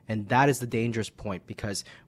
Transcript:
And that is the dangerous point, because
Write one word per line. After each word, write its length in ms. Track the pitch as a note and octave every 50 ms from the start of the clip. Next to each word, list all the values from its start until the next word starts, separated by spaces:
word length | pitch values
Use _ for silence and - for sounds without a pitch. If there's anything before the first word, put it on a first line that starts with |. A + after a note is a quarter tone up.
| _ -
And 200 | A2 G#2+ G#2 G2
that 200 | B2 B2+ C#3 C#3+
is 100 | C3+ A#2
the 80 | B2
dangerous 420 | A#2 B2 A2+ A#2 A#2 A2 A2+ G#2 -
point, 380 | - - - G#2+ F#2+ F2 -
because 380 | - - - - G#2+ G2+ - - - - - -